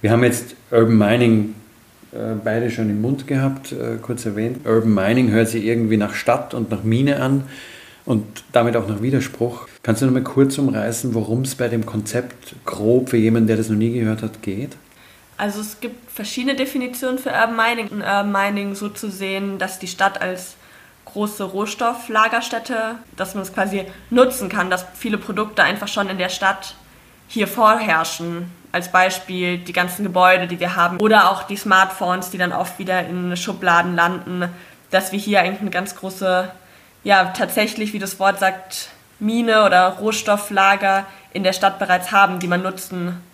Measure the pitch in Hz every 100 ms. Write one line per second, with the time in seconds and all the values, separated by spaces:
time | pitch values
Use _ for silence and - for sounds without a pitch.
0 | 104 113 123 127 - - _ 117 113 113
1 | 104 120 120 110 107 - - - _ _
2 | - 113 113 110 107 113 120 113 110 104
3 | 113 135 - 139 135 135 - 123 117 113
4 | 113 113 117 104 113 127 - 113 113 104
5 | 98 123 127 107 113 117 107 117 113 110
6 | 104 - - 120 - 120 110 107 107 113
7 | 139 143 131 139 135 - - - - -
8 | - 113 107 - - 120 117 117 104 104
9 | 117 135 - - 117 117 - - - 113
10 | 135 127 131 135 135 135 139 107 107 113
11 | 131 113 104 117 131 - 123 117 110 110
12 | 101 123 127 - - - - - 104 123
13 | 123 120 110 113 110 110 110 107 117 120
14 | 110 110 110 - - 98 135 - _ _
15 | - - _ - 208 202 214 - 233 -
16 | - - 208 - 254 269 269 269 247 247
17 | 254 254 - - 226 226 226 233 208 208
18 | - 202 202 196 196 202 202 196 208 202
19 | 214 190 190 196 196 196 190 190 175 -
20 | 196 196 185 180 - - - - - _
21 | - 196 208 - 196 185 214 - 233 175
22 | - 214 220 233 240 226 226 226 220 233
23 | - - 190 208 185 - 196 202 190 -
24 | - 240 254 - 196 202 185 180 180 -
25 | 233 208 - 196 214 - 151 208 202 -
26 | 196 185 180 - 190 190 - - - -
27 | - _ _ 233 196 240 214 226 214 160
28 | 165 - 170 170 175 - - 180 180 185
29 | 185 190 - 185 180 175 175 180 180 180
30 | 208 180 180 185 175 175 175 175 175 180
31 | 208 220 185 196 - 202 208 190 190 -
32 | 180 180 185 180 180 180 180 - 185 185
33 | 170 180 180 175 220 180 180 170 175 175
34 | 170 180 175 180 175 180 - - _ 185
35 | 190 202 202 202 175 208 208 196 196 -
36 | 190 185 190 185 185 - _ - _ _
37 | 202 196 180 - 185 - 214 220 214 208
38 | 196 - 190 190 190 190 - - - -
39 | _ _ 214 233 226 220 208 180 185 190
40 | 214 214 - 208 - 196 196 196 196 196
41 | 196 - - - 185 190 196 190 190 180
42 | 180 196 196 180 175 180 185 185 - 180
43 | 175 175 -